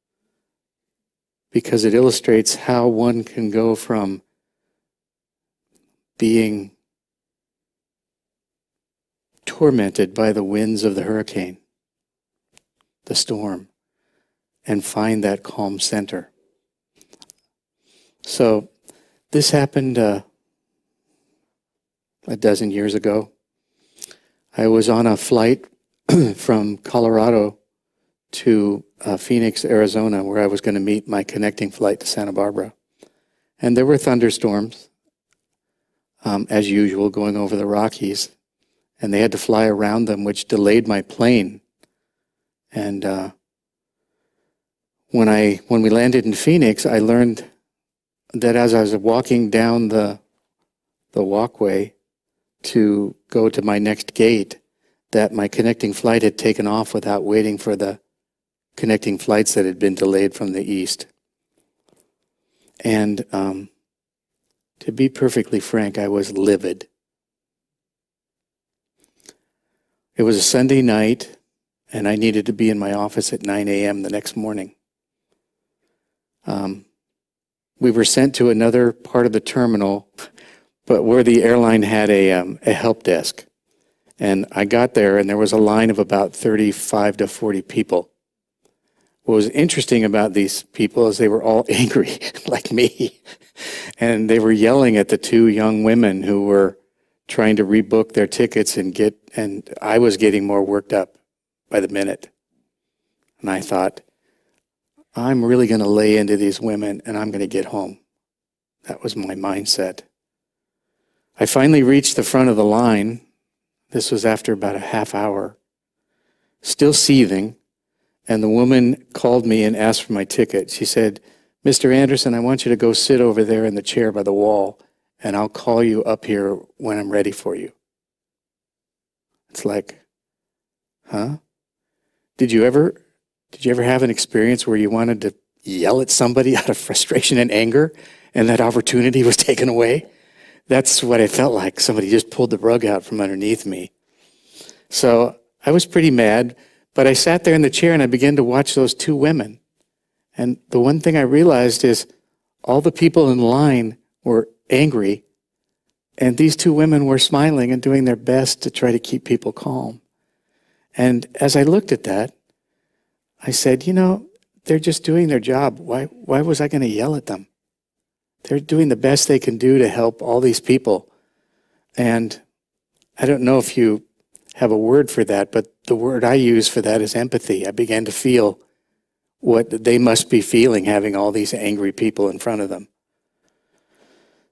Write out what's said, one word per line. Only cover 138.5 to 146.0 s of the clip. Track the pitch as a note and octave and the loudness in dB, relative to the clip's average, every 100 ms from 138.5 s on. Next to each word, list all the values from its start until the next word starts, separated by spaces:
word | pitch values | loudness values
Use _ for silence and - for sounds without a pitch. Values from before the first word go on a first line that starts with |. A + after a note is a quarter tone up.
| A#2 | 2
opportunity | A#2+ A#2 - B2 B2 C3 | 2 0 0 2 2 2
was | A#2+ A#2+ | 2 2
taken | - B2 B2+ | 0 0 0
away? | A#2 A#2 D3 - _ _ _ - _ _ | 2 2 0 -4 _ _ _ -20 _ _
That's | C3+ C3 - | 0 2 -2
what | B2 A#2+ | 2 2
it | G#2 | 2
felt | - C3 | 2 0
like. | A2 F#2 - | 0 -4 -2
Somebody | - G#2+ G2 | -2 0 2
just | A2 - | 0 0
pulled | - B2 | -4 -2
the | G#2+ | 0
rug | A2 A#2 | 0 0
out | A2 G2 | 0 -2
from | - A2 | -4 -6
underneath | G2 F#2+ G#2 A2 G2+ | -6 -4 -4 -4 -6
me. | F#2 F2+ _ _ _ _ _ _ - - _ _ | -10 -14 _ _ _ _ _ _ -20 -20 _ _
So | - B2+ A#2 A#2+ - _ _ - | 0 2 4 2 -4 _ _ 0
I | |
was | E3 | 2
pretty | - F#3 | 2 2